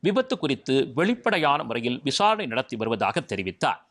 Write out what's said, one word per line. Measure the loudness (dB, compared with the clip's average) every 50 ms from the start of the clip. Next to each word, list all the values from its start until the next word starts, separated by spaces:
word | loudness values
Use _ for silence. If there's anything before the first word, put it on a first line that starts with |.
விபத்து | 2 2 2 2 0 0 -2 -4
குறித்து | 0 -2 -2 -2 0 2 2 2 2 2 0
வெளிப்படையான | 0 2 2 0 0 0 0 0 2 2 2 2 2 0
முறையில் | -4 -4 -2 -2 -2 -4 -2 -2
விசாரணை | -2 0 2 4 2 2 2 -2
நடத்தி | -4 -2 -4 -4 -4 -4
வருவதாக | -4 -2 -2 0 0 0 0 0 -2
தெரிவித்தார். | -4 -4 -6 -6 -4 -6 -4 _ -2 -2 -2 -4 _ _